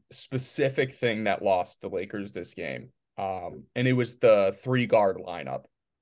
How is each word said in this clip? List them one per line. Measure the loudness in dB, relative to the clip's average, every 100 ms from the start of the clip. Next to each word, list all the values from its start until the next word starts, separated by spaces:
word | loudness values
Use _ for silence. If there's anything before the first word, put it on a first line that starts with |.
| _
specific | -14 -6 -6 -6 -2 0 0 -4
thing | -2 -2 0
that | 0 0
lost | 2 2 0 -8
the | -8
Lakers | -6 -6 -8 -8
this | -10 -12
game, | -10 -8 -10 -12 _ _ -8
um, | -6 -6 -8 -14 -10 -2
and | 2
it |
was | 2 0 4
the | 6 8 6 0
three-guard | -2 0 4 4 4 2
lineup. | -6 -10 -8 -10 -10 _ _ _